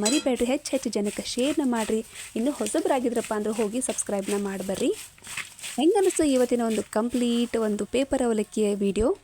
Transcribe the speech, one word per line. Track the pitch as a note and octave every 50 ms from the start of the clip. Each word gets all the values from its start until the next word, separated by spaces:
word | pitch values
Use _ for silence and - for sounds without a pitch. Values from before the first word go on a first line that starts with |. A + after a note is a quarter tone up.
ಮರಿಬೇಡ್ರಿ, | G#3 G#3+ B3 D#4 - C#4+ B3 A3+ A#3+ A#3
ಹೆಚ್ಚು | B3+ D4 - - -
ಹೆಚ್ಚು | C4 - B3 G3+
ಜನಕ್ಕೆ | G#3+ G3+ G#3 - - G3 - -
ಶೇರ್ನ | - B3 C#4 D4+ - D4 C4 A#3+
ಮಾಡಿರಿ. | A3+ A3 G#3 A3 A3 A3+ - - - - - - A3
ಇನ್ನು | A3+ C4+ C#4+ -
ಹೊಸಬ್ರಾಗಿದ್ರಪ್ಪ | A3+ G#3+ - D#4 - F#4+ D4+ C4+ A#3+ C4 A#3 A#3 G#3+ - A3+ G#3+
ಅಂದ್ರೆ | G#3+ G#3+ A3 G#3
ಹೋಗಿ | A#3 G#3 G#3 B3 B3+ -
ಸಬ್ಸ್ಕ್ರೈಬ್ನ | G#3+ - - - G#3+ G3+ G3 G3+ G3+ G3+ G3+ G3
ಮಾಡ್ಬರ್ರಿ. | G3 F#3+ F#3+ F#3+ G3 - A3+ C#4 G#4+ - - - - - - - - - - - - - - - - -
ಹೆಂಗೆ | C4 E4 G#4+ G#4
ಅನ್ನಿಸ್ತು | F#4+ F#4+ E4+ - E4 D4 C4+
ಇವತ್ತಿನ | B3+ B3 A#3+ B3+ A#3+ A#3+ A3+
ಒಂದು | A3 G#3 G3+ - - G#3+
ಕಂಪ್ಲೀಟ್ | A3+ A#3+ - B3+ A#3+ A#3+ A#3 A#3 A#3+ A#3 - B3 A3+ G#3+
ಒಂದು | G#3 G#3 G#3+ - -
ಪೇಪರ್ | A#3+ C#4 C4+ - C4+ C4 A#3+
ಅವಲಕ್ಕಿಯ | A3+ G#3+ G#3+ - - - G#3+ G3+ G3+ G3 G3+
ವಿಡಿಯೋ? | G3+ F#3+ G3+ G#3+ C4 G4 -